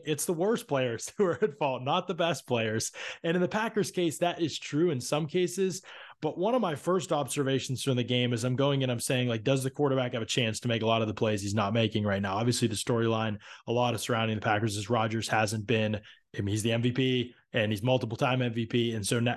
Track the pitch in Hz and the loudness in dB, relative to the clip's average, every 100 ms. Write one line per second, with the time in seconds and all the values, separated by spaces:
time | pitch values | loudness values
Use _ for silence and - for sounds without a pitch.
0 | 151 147 - 170 190 226 - 139 127 113 | -4 -4 -2 0 0 0 0 0 0 -2
1 | - - 190 160 214 139 147 127 127 170 | -8 0 0 2 -2 0 -2 -2 0 0
2 | 180 170 170 156 - 120 110 110 - - | 0 -2 0 -2 -2 0 0 -2 -4 -8
3 | - - 165 175 180 214 226 220 185 - | -12 -6 -2 2 2 0 0 0 0 0
4 | 175 - 175 165 160 - - 143 175 135 | -2 0 -2 0 -4 -4 -4 2 2 0
5 | - 147 160 185 180 180 190 160 - - | -2 -2 0 0 -2 0 -2 -2 -12 -20
6 | - - 156 160 190 254 196 143 - 185 | -20 -6 -6 -2 0 2 0 -2 0 0
7 | - 156 131 147 135 135 - 127 - 123 | 2 -2 0 -2 0 0 -2 -4 0 0
8 | 107 123 123 120 123 127 139 139 131 120 | 2 2 2 0 0 2 2 2 0 -2
9 | - 131 123 113 104 135 131 - 147 131 | 0 0 0 0 2 2 0 0 2 2
10 | 123 123 110 - 113 110 120 113 110 113 | 0 -4 -2 0 0 0 0 2 4 2
11 | 110 104 113 107 101 104 101 117 113 110 | 2 0 0 0 0 0 2 2 2 2
12 | 104 98 101 98 117 120 120 101 - 117 | 0 0 0 0 2 2 0 0 0 0
13 | 113 110 110 104 - - - 117 123 113 | 2 0 0 -4 -10 -18 -4 0 0 0
14 | - 117 113 107 113 104 113 104 98 117 | -2 0 0 0 0 2 0 -2 0 0
15 | 110 113 104 113 110 110 101 113 107 107 | 2 -2 0 0 2 -2 0 0 0 -2
16 | - - _ - 101 107 107 113 123 123 | -8 -20 _ -6 -2 0 0 0 0 0
17 | 131 127 120 - _ 120 107 110 120 127 | 0 0 -2 -8 _ -2 0 0 2 2
18 | 120 110 135 127 123 113 113 123 117 113 | 0 0 0 2 0 -2 -2 0 0 -2
19 | 98 120 120 | -2 0 0